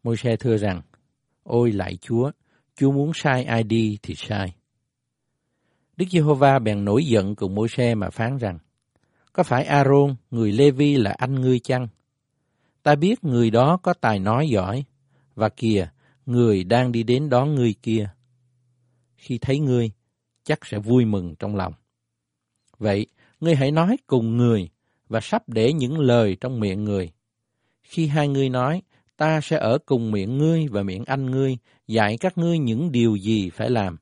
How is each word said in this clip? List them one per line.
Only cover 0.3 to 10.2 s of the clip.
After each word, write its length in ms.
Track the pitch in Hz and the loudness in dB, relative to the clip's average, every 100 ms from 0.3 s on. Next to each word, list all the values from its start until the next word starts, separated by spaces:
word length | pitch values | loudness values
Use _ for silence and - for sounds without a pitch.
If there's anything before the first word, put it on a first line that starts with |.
| 113 | -2
thưa 200 | 127 110 | 0 0
rằng, 260 | 107 90 - _ _ _ _ _ | 0 -4 -10 _ _ _ _ _
"Ôi 300 | - 120 120 | -4 0 0
lạy 240 | 101 92 90 | 0 -6 -10
Chúa, 300 | - 117 135 - _ _ _ - | -4 -2 -2 -6 _ _ _ -2
Chúa 160 | 139 | 0
muốn 200 | 139 147 | 2 -2
sai 300 | - 151 127 | -2 -2 -2
ai 180 | 123 117 | -2 -2
đi 360 | 107 113 113 104 | 0 0 0 -4
thì 120 | - | -10
sai." 400 | 85 - 104 95 - _ _ _ _ _ _ _ _ _ _ _ _ _ - | -12 -6 -6 -6 -10 _ _ _ _ _ _ _ _ _ _ _ _ _ -8
Đức 100 | 185 | 0
Giê-hô-va 480 | 175 151 139 139 135 | 2 2 6 6 4
bèn 260 | 110 104 | 0 -2
nổi 200 | 101 110 | 2 0
giận 300 | 160 110 95 | 2 2 0
cùng 200 | 104 98 | -4 -4
Môi-se 400 | 101 113 - 120 | -2 -4 0 0
mà 160 | 113 95 | 0 -4
phán 260 | - 117 135 | -4 -4 -4
rằng, 220 | 110 82 _ _ _ _ _ _ _ | -6 -8 _ _ _ _ _ _ _
"Có 100 | - | -2
phải 220 | 170 123 | 0 0
A-rôn, 520 | 127 143 135 139 143 127 | 2 2 4 4 4 -2